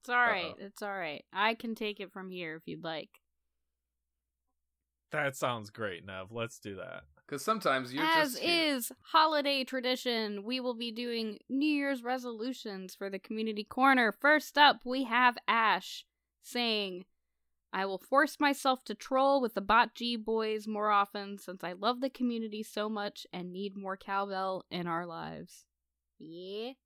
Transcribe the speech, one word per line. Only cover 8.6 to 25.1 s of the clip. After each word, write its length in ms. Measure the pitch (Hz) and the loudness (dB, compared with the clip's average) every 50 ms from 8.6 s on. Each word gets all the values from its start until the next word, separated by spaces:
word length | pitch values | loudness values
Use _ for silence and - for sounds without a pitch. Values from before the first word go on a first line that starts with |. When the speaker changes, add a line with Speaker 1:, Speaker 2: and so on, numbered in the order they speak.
| 330 302 285 | 2 2 0
Speaker 1:
is 160 | 254 233 - 262 _ | -2 -4 -6 -10 _
holiday 600 | _ - - 320 311 311 311 294 285 285 277 269 262 | _ 2 4 4 4 6 4 2 2 2 0 0 -2
tradition, 760 | - 254 262 240 254 254 247 - 254 240 226 220 208 208 202 196 | -2 -4 -4 0 0 -2 0 0 -2 0 0 -2 -2 -4 -6 -6
we 160 | 220 247 262 | -4 -4 -2
will 120 | 247 254 240 | -2 -4 -4
be 160 | 226 240 233 | -4 -6 -6
doing 480 | 220 226 240 240 233 233 226 214 208 - _ _ | -6 -6 -4 -4 -2 -2 -2 -4 -6 -10 _ _
New 200 | 247 269 285 311 | -2 0 2 2
Year's 320 | 302 285 285 277 277 254 233 | 2 2 2 0 -2 -2 -2
resolutions 920 | 240 254 262 247 247 233 220 220 254 254 - - 220 196 190 190 185 - | -2 -2 -2 -4 -6 -6 -6 -4 -6 -6 -6 -8 -10 -8 -8 -10 -12 -10
for 140 | - 196 196 | -8 -6 -6
the 100 | 196 190 | -6 -6
community 440 | - - 226 220 220 226 214 208 214 | -8 -6 -4 -2 -2 -2 -2 -4 -6
corner. 460 | _ - - 254 269 269 254 240 214 202 | _ 0 4 6 6 8 8 6 4 2
First 440 | _ - 285 302 302 - - - 285 | _ 4 6 6 6 4 0 4 8
up, 280 | 294 277 - - - | 8 8 8 4 -2
we 180 | 247 247 262 269 | -4 -2 -2 -2
have 340 | 226 226 240 254 247 240 - _ - | 2 4 6 6 6 4 4 _ 2
Ash 580 | 214 233 226 214 190 180 - - - - - _ _ _ _ _ _ _ | 2 4 6 4 4 4 2 -6 -14 -14 -16 _ _ _ _ _ _ _
saying, 640 | _ - - 240 240 233 220 214 202 190 185 180 185 _ _ _ _ _ _ _ _ _ _ _ _ _ - | _ -6 -2 0 0 2 2 0 0 -2 -6 -8 -12 _ _ _ _ _ _ _ _ _ _ _ _ _ -2
"I 120 | 185 190 | -2 -2
will 120 | 196 190 185 | 0 -2 -6
force 420 | - - 262 269 311 294 - - | -4 4 6 6 6 6 2 2
myself 460 | 294 285 277 - - 277 262 254 _ | 2 2 2 4 2 2 2 2 _
to 100 | - 214 | -10 -10
troll 460 | - - - 269 262 269 277 277 277 | -10 -4 0 2 4 6 6 6 4
with 140 | 254 226 - | 4 2 -2
the 60 | 233 | -4
Bot 320 | 202 196 220 226 240 226 _ | 2 6 6 6 6 6 _
G 220 | - 233 240 240 | -6 -4 -2 -2
boys 520 | 226 214 220 226 220 220 220 220 214 208 214 | -2 -2 -2 0 0 0 0 -2 -4 -4 -6
more 200 | 214 208 208 214 | -4 0 2 4
often 480 | 208 202 202 202 _ 208 202 202 202 202 | 4 4 2 2 _ -8 -8 -8 -10 -12
since 280 | - - 180 196 - | -10 -12 -12 -8 -8
I 80 | 170 180 | -8 -8
love 260 | 185 196 220 247 247 | -2 0 0 0 0
the 100 | 254 269 | -2 -6
community 540 | _ - 254 240 240 226 226 220 208 214 220 | _ -2 -2 -2 -2 -2 -6 -6 -6 -8 -8
so 240 | - - 208 208 214 | -6 -4 -4 -4 -4
much 400 | 220 208 202 208 - - - - - | -4 -4 -6 -6 -8 -10 -18 -12 -10
and 180 | 180 180 180 | -10 -10 -8
need 240 | 180 185 202 202 196 | -8 -8 -8 -8 -8
more 220 | 196 196 190 190 190 | -8 -8 -8 -8 -8
cowbell 680 | - - 196 196 196 202 196 190 190 190 190 180 - _ | -6 -4 -2 -2 -2 -2 -2 -4 -2 -2 -4 -4 -6 _
in 160 | - 180 175 175 | -6 -6 -4 -2
our 180 | 170 165 175 | -2 -4 -4
lives." 600 | 175 | -6